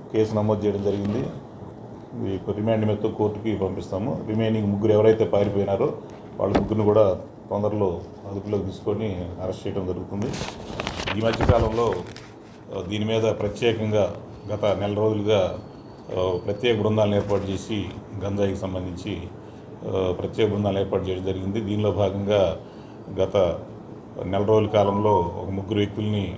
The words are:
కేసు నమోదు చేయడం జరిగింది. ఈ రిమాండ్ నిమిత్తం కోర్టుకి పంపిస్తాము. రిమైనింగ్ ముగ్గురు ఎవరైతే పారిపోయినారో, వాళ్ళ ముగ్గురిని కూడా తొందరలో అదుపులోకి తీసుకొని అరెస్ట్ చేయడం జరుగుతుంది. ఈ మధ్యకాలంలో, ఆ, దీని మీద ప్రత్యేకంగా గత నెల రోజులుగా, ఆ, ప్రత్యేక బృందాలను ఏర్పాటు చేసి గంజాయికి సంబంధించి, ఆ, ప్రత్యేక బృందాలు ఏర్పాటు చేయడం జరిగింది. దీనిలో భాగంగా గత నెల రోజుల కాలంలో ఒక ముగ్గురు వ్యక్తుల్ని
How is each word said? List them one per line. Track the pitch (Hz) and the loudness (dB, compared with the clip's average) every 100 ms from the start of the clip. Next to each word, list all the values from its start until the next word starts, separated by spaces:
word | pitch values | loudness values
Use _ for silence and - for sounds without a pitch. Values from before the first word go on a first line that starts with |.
| - | -2
కేసు | 110 107 | 2 2
నమోదు | 107 107 104 | 2 2 2
చేయడం | 104 98 | 2 0
జరిగింది. | 101 101 101 113 160 - - - - - - - - 120 101 | 0 0 0 -2 -4 -8 -14 -16 -16 -16 -16 -16 -12 -6 -4
ఈ | 95 104 | -4 -4
రిమాండ్ | 101 110 110 | -2 2 2
నిమిత్తం | 107 104 110 | 2 2 0
కోర్టుకి | - 104 104 110 98 | 0 0 0 -2 0
పంపిస్తాము. | 95 95 90 98 117 - - | 0 -2 -4 -4 -2 -4 -2
రిమైనింగ్ | 107 110 110 104 | 0 2 2 0
ముగ్గురు | 101 110 | 2 6
ఎవరైతే | 107 110 107 | 8 8 6
పారిపోయినారో, | 104 101 104 98 98 98 143 - - - - - | 4 2 2 2 2 2 0 -2 -10 -16 -12 -2
వాళ్ళ | 98 - | 2 2
ముగ్గురిని | 104 107 | 2 2
కూడా | 104 107 101 90 - - - | 6 6 6 4 -4 -14 -6
తొందరలో | 104 104 104 95 85 - - 101 | -2 0 2 0 -2 -8 -14 -10
అదుపులోకి | 98 101 104 | -8 -4 -2
తీసుకొని | 95 87 - 104 110 90 87 90 | -2 -6 -4 -2 -2 -4 -6 -6
అరెస్ట్ | 92 95 101 | -6 -6 -6
చేయడం | 101 92 | -4 -4
జరుగుతుంది. | 90 90 98 127 - - - - - - - - 104 | -6 -6 -6 -4 -4 -8 -10 -10 -6 -6 -6 -4 0
ఈ | |
మధ్యకాలంలో, | 113 117 - 117 110 113 117 90 87 - - - - - - 95 | 2 4 4 6 4 2 2 0 -6 -12 -16 -18 -20 -18 -10 -8
ఆ, | 90 | -4
దీని | 104 | -2
మీద | 107 113 | 2 2
ప్రత్యేకంగా | 110 98 104 - 120 113 107 107 95 101 - - 101 | 2 2 -2 2 2 2 2 2 2 -2 -12 -12 -8
గత | 104 | 0
నెల | 107 95 101 | 0 2 0
రోజులుగా, | 104 110 107 104 104 90 - - - - - - | 2 2 2 4 4 2 -2 -12 -16 -18 -16 -8
ఆ, | 95 92 90 101 | -2 0 0 -2
ప్రత్యేక | 101 120 110 | 0 2 4
బృందాలను | 104 107 104 | 4 4 4
ఏర్పాటు | 101 101 101 | 4 2 0
చేసి | 95 95 - 107 - - - 101 | 0 -4 -4 -4 -4 -8 -12 -8
గంజాయికి | 98 101 98 90 | -4 0 0 0
సంబంధించి, | 95 92 90 87 107 87 90 - - - - - | -4 -4 -6 -6 -6 -6 -8 -14 -16 -16 -16 -12
ఆ, | - 95 92 | -4 0 0
ప్రత్యేక | 87 90 - 107 | 0 -2 2 2
బృందాలు | 101 104 98 | 4 2 0
ఏర్పాటు | 98 98 | 0 0
చేయడం | 90 92 | 0 -2
జరిగింది. | 95 92 95 110 | -2 -2 -2 -2
దీనిలో | 101 104 104 | -2 0 2
భాగంగా | 95 98 98 101 104 90 80 - - - - - 92 | 2 0 0 2 4 4 0 -10 -16 -16 -16 -6 0
గత | 95 101 87 80 - - - - - - | 2 4 4 2 -6 -14 -16 -16 -14 -8
నెల | 90 98 | -2 0
రోజుల | 101 110 107 | 4 4 6
కాలంలో | 107 101 101 107 | 4 4 4 4
ఒక | 98 85 92 90 | 4 2 -4 -6
ముగ్గురు | 95 98 104 | -6 -2 0
వ్యక్తుల్ని | 101 104 107 104 92 | 0 -2 -2 -2 -2